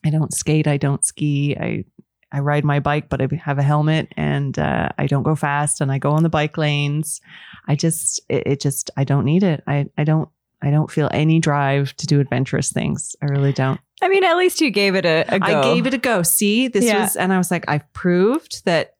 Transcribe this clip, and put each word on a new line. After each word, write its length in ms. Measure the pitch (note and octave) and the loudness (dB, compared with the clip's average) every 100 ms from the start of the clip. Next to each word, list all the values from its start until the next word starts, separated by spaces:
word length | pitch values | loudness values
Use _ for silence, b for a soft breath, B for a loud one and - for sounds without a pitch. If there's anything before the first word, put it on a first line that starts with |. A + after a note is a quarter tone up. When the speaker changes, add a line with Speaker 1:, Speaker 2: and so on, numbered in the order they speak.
Speaker 1:
I 60 | D#3+ | 0
don't 220 | D#3 D3+ | 0 -2
skate. 320 | - - D#3 D3+ | -2 0 0 2
I 100 | D3 | 0
don't 260 | C#3+ C#3 | 0 0
ski. 520 | - - D3+ C#3+ C#3+ - | -2 -2 -2 0 -2 -2
I, 240 | A#2 G#2 - - - _ _ | -4 -6 -8 -18 -20 _ _
I 80 | C#3+ | -4
ride 240 | C#3 D3 | 0 2
my 160 | D3 C#3+ | 2 2
bike, 280 | C#3+ D3 D3 | 0 -2 -2
but 100 | C3+ | -4
I 80 | C3 D3 | -2 -4
have 220 | - C#3 | -4 0
a 40 | |
helmet 460 | C#3 D3 D3+ D#3+ - - | 2 2 2 0 -2 -4
and, 420 | D3 C#3+ C#3 - | -2 -2 -4 -2
uh, 300 | C#2+ C2+ D2+ - | -2 -2 -2 -2
I 80 | C#3 | -2
don't 160 | C#3 | 0
go 120 | D3 D#3 | 0 -2
fast 440 | D3 C#3+ D3 - | -2 -2 -2 -2
and 120 | C#3 | -2
I 60 | C3+ | -2
go 140 | D3 | 0
on 100 | D3+ | 2
the 60 | E3 | 2
bike 260 | D#3+ D3+ E3 | 2 -2 -2
lanes. 640 | D3+ D3 C#3+ D3 D#3+ - B B B B - | -2 0 0 -2 -4 -10 B B B B -4
I 80 | D3 | 0
just, 440 | E3 E3 - - _ | 0 -2 -6 -6 _
it, 160 | C3+ - | -2 0
it 140 | C#3 | -2
just, 300 | C#3+ C3+ - - | -2 -4 -8 -4
I 80 | |
don't 200 | C3+ C#3 | 0 0
need 180 | C3 E3+ | 2 2
it. 200 | G3 D3 - | 2 0 -2
I, 200 | C#3+ C#3+ - | -2 -2 -2
I 60 | |
don't, 240 | D3+ D#3 D#3 _ _ _ | 0 0 -2 _ _ _
I 80 | C#3+ | 0
don't 200 | D3 D#3 | 2 0
feel 180 | - D3 | 0 0
any 300 | - D#3 D#3+ | 2 2 4
drive 560 | D#3+ C#3+ C#3 C#3 C#3 - | 2 2 2 0 -2 -6
to 100 | - | 0
do 140 | C#3+ | 2
adventurous 500 | C#3 B2+ C3 D3+ - | 2 0 -2 -2 -2
things. 460 | - D3 C#3+ - - | -2 -4 -4 -8 -8
I 40 | D3 | -4
really 260 | C#3 C#3 | 0 0
don't. 260 | C#3 C3+ C3 _ _ | 0 -2 -2 _ _
Speaker 2:
I 60 | F#4+ | 0
mean, 140 | G4 | 2
at 120 | F#4 E4+ | 2 2
least 240 | F#4 - | 2 2
you 100 | D4+ | 0
gave 240 | G3+ G3+ | 2 2
it 120 | F#3+ F3 | 2 2
a, 180 | D#3+ - | 2 2
a 160 | G3 | 0
Speaker 1:
I 100 | F#3+ | 2
Speaker 2:
go. 100 | F3 C#3 | 2 2
Speaker 1:
gave 120 | - C4 | 2 0
it 80 | |
a 40 | B3+ | -2
go. 240 | B3+ G#3+ | 0 0
See, 460 | E3 - G3+ A3 C4 | 0 0 2 2 2
this 160 | G#3+ | 2
Speaker 2:
Yeah. 160 | A#3+ G3+ | 2 2
Speaker 1:
was, 120 | F#3+ - | 0 -2
and 160 | F#3 | 0
I 60 | F#3+ | 0
was 120 | F3+ | 0
like, 140 | F3 - | -2 -2
"I've 240 | D3 - | -4 -4
proved 680 | - F3+ F3 G3 D4 - - - | -4 0 2 2 0 -4 -6 -2
that 300 | E3 - _ | 0 -2 _